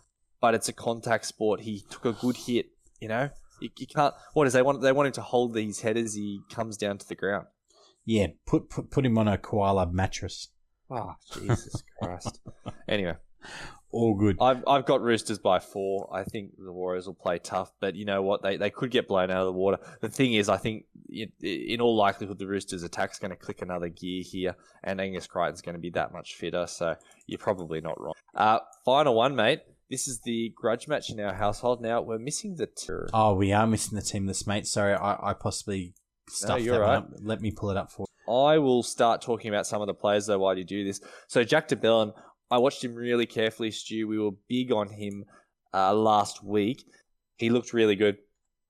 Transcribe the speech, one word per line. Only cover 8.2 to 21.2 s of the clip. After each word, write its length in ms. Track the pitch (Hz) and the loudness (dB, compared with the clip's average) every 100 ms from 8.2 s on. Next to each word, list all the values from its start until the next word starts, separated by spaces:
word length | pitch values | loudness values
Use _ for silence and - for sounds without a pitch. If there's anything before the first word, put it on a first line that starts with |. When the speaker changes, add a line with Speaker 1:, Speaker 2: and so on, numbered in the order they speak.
| 85 - - | 2 -2 0
Speaker 2:
put, 220 | 160 - | 0 0
put, 200 | - - | -10 -4
put 160 | 143 131 | 0 2
him 120 | 113 | 4
on 100 | 107 | 2
a 100 | 95 | 0
koala 540 | - 110 98 98 87 | -2 0 2 2 0
mattress. 560 | 92 95 - 98 - - _ _ _ - | 0 -2 -4 -10 -12 -16 _ _ _ -10
Speaker 1:
Oh, 260 | 123 92 - - | -8 -8 -10 -16
Jesus 500 | - 101 117 - - - | -10 -2 -2 -2 -14 -14
<laughs> 100 | - | -10
Christ. 380 | 95 90 - - - - - - - | -8 -6 -10 -12 -20 -16 -16 -14 -4
Anyway. 280 | 104 87 82 - - - - - - _ | -2 -2 -6 -12 -20 -18 -14 -16 -18 _
Speaker 2:
All 220 | 117 117 101 | 0 2 4
good. 220 | 107 92 | 2 4
Speaker 1:
I've, 240 | 123 123 - | 4 4 4
I've 180 | 139 143 | 2 4
got 160 | 131 | 2
Roosters 380 | 117 110 - 104 | 4 2 0 0
by 200 | 101 90 | 4 4
four. 500 | - 101 98 98 - | 2 -4 -2 -2 -4
I 100 | 95 | -8
think 280 | 98 113 101 - | -6 -10 -12 -16
the 140 | 95 | -14
Warriors 360 | 90 90 92 95 | -6 -4 -4 -6
will 80 | 85 | -6
play 240 | 95 87 | -2 -2
tough, 320 | - 92 92 - | -2 -4 -4 -6
but 160 | 98 90 | -6 -4
you 100 | 104 | -2
know 160 | 98 | 0
what? 200 | 95 101 | 0 0
They, 120 | 98 85 | 0 -2
they 140 | 101 | -2
could 220 | - 127 | -2 0
get 160 | 120 - | 0 2
blown 240 | 98 92 | 2 2
out 80 | 92 | 2
of 40 | 92 | 0
the 40 | |
water. 280 | 92 98 95 - - | 2 0 0 -4 -10
The 80 | 110 | -8
thing 240 | - 131 | 0 2
is, 140 | 110 104 | 4 4
I 100 | 95 | 2
think 280 | 113 110 - - - | 0 -6 -14 -20 -14
it, 220 | 101 | -12